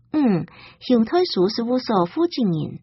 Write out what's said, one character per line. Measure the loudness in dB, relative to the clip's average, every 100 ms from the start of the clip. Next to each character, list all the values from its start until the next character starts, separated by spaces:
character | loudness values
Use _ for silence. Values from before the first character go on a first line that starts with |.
| _
五， | 0 2 0 -2 -14 -20 -8
乡 | 0 2
退 | 2 0
事 | 0 0 0 -2
务 | -2 -2
所 | 0 0 0
负 | 0 -2
责 | 0
人。 | -2 -2 -4 -10